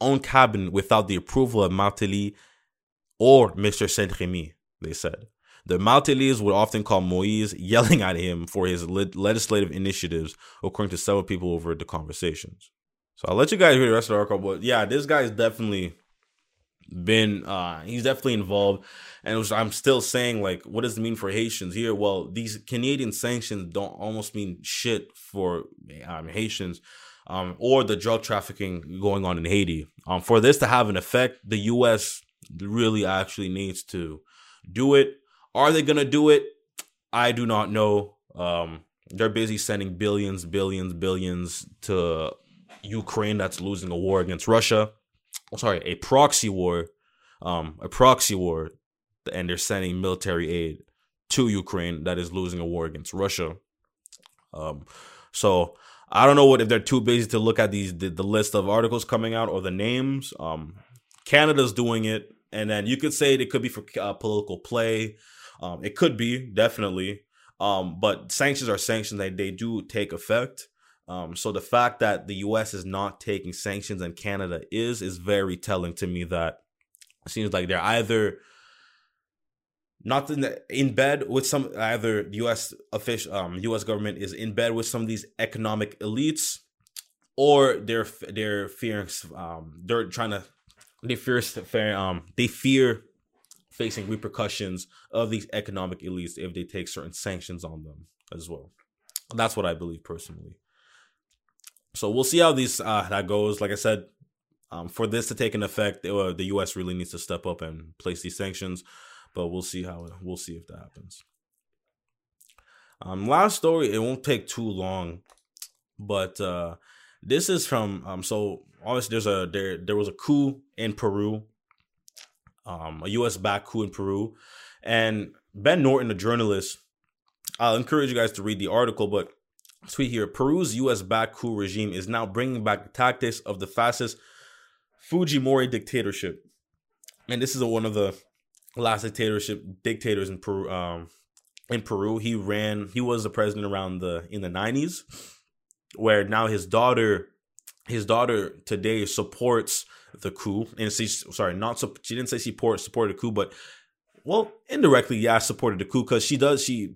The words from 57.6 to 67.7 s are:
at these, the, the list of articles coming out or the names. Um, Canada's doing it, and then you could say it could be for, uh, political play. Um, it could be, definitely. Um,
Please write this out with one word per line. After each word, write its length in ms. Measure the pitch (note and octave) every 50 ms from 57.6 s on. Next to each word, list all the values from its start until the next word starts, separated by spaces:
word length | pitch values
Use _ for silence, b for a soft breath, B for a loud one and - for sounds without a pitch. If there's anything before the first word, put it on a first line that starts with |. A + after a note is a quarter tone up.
at 100 | A2 G2+
these, 260 | G2+ G2+ G2 F#2 F2
the, 120 | E2 F#2+ F#2
the 160 | E2 F2+ F#2+
list 320 | G2+ G#2+ G#2+ G#2 - -
of 120 | G#2 F#2 G2
articles 360 | G#2 A2+ A#2 A2+ A#2+ A#2 -
coming 300 | - B2+ A2 A2+ A2+ A2+
out 140 | A2+ A2+ F#2+
or 120 | F2 F#2+
the 100 | F2+ F#2
names. 640 | F#2 F#2+ G#2 A#2 B2 B2+ C3 C3+ C#3 C3+ - - - -
Um, 340 | D#2+ D#2+ D#2+ D#2+ D#2 D#2 F#2 G2 b b b - _ _ _ _ _
Canada's 480 | - C#3+ D3 D3+ D#3 C#3+ C#3 C3 A#2+
doing 340 | G2 B2 A#2+ A#2 A2+ A2+ A2
it, 280 | A2 A2 A2 - - _ _ _ _
and 180 | - G#2+ G#2+ G#2+
then 200 | G#2+ G#2 G2+ A2+
you 80 | C3
could 180 | C#3 D3+ D3 D3
say 200 | - D3 C#3 C3+
it 160 | B2+ B2 -
could 120 | - C3
be 60 | A2+ A#2+
for, 160 | - G#2+ - - - -
uh, 140 | F#2+ G2+ F#2+
political 440 | - - G#2+ G#2 G#2 G#2 - F2+ -
play. 580 | - - A#2+ A#2 A2+ A2+ A2+ A2 A2 G#2+ A2 B B B B B B B B B
Um, 220 | F2 F2 F2 - F2+
it 100 | G#2 -
could 220 | - F3 D#3+ B2
be, 340 | G#2+ A#2 A#2 B2 B2+ C3 A#2+
definitely. 680 | F#2+ G#2 A2+ A2+ - A2 G#2 G2 F#2 F#2 F#2 G2 G2+ - _ b b b b b b -
Um, 400 | F2 G#2